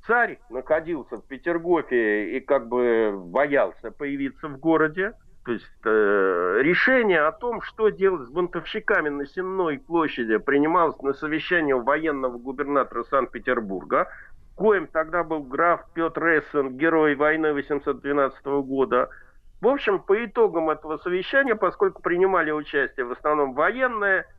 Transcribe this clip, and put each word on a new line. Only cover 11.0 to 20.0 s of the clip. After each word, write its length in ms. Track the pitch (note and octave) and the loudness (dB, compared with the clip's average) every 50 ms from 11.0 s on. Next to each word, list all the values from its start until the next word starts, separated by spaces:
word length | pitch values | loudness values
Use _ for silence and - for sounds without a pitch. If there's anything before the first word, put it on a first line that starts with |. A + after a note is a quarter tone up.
на 120 | C3+ C#3 C3+ | -4 -4 -4
совещании 600 | - D#3 D3+ D3+ D#3 D3 - F3+ F3 D#3 C#3+ C3+ | -4 -4 -4 -4 -4 -2 0 0 0 2 2 0
у 80 | B2+ | 0
военного 560 | A#2 B2 C#3+ D#3 D#3 D#3+ D3 C#3 C3 B2+ A#2+ | 2 0 0 0 0 -2 -2 -2 -4 -6 -6
губернатора 680 | A#2+ A#2+ C3+ C3 C3 C#3+ C#3 C#3+ C#3 B2 - - A#2 A#2 | -6 -10 -10 -8 -6 -4 0 0 0 0 0 -4 -8 -6
Санкт-Петербурга, 1000 | - C#3+ C#3 - - - A#2+ G2+ C3 B2+ A#2+ A2 G2 F#2+ F2+ - - B2+ D3 F3+ - - - - - - - - - - | -2 0 0 0 -2 -8 -6 -2 -2 -2 -2 -2 -4 -8 -8 -4 -2 -2 -2 -2 -2 -8 -20 -20 -20 -20 -20 -20 -20 -8
коим 300 | - F3+ A3 G#3 F#3 D#3 | 0 2 2 4 2 0
тогда 360 | - - D#3+ D#3+ D#3 D#3+ F3 E3 | -2 -4 -4 -4 -2 -2 -4 -2
был 180 | D#3 D#3+ D3+ | -2 -6 -6
граф 420 | C#3+ B2+ C3 C3+ - F3 E3 D#3 - - - | -6 -6 -2 0 2 2 2 0 -4 -10 -6
Петр 440 | E3 E3 D#3+ D#3+ D#3+ D#3 E3 E3 D3+ | -4 -4 -2 -2 0 0 2 2 2
Эссен, 380 | D3 - - D3 C3+ C3+ B2+ | 0 0 -2 -2 -2 -2 -2
герой 380 | B2+ D3+ E3 E3 D#3+ D3+ D3+ C#3+ | 0 0 2 4 4 4 4 2
войны 380 | C3 D3 D3+ D#3 D#3+ D#3 D#3 D3 | 2 2 2 2 2 0 0 0
восемьсот 480 | C#3+ C3+ C#3 D3+ C#3+ C#3+ D3 C3+ B2 | -2 -4 -4 -6 -4 -2 -4 -6 -4
двенадцатого 600 | - C#3 C#3+ D3 C#3 C3 - - - C#3 C#3 C#3+ | -4 -2 0 0 0 0 -2 -8 -6 -2 -2 -2
года. 480 | C3+ C3 C3+ C3+ C3 A2+ B2+ B2 C3 - - - - - _ - _ - - - | -2 -2 0 0 0 2 2 0 0 0 -6 -20 -20 -20 _ -20 _ -20 -14 0
В 60 | - | 0
общем, 320 | A3+ C#4 C#4 - - G3 | 2 2 2 0 -2 -2
по 240 | F3 | -2